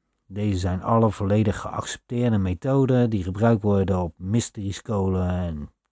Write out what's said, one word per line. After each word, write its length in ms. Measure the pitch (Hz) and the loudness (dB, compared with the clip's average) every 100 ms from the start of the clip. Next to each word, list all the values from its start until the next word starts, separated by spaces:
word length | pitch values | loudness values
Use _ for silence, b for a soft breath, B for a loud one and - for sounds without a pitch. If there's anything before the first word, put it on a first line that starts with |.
| _ _ _ | _ _ _
Deze 300 | 95 104 92 | -4 -2 0
zijn 240 | 92 90 | -2 -2
alle 300 | - 113 113 | 0 2 2
volledig 480 | 95 98 104 107 95 | 0 0 2 2 0
geaccepteerde 800 | - - - - _ 120 123 107 | -6 -8 -8 -12 _ -2 0 2
methoden 720 | 95 90 135 139 131 127 120 | 0 -2 0 2 4 4 2
die 140 | 107 | 0
gebruikt 380 | 90 92 117 113 | -4 0 2 4
worden 400 | 104 101 92 92 | 2 2 2 0
op 120 | 87 - | -2 -6
mystery 540 | 92 113 - - 98 | -2 -2 -2 -6 -8
scholen 580 | 95 - 104 95 92 90 | -8 -6 -2 0 0 0
en 420 | 90 87 78 73 _ _ | -2 -4 -6 -12 _ _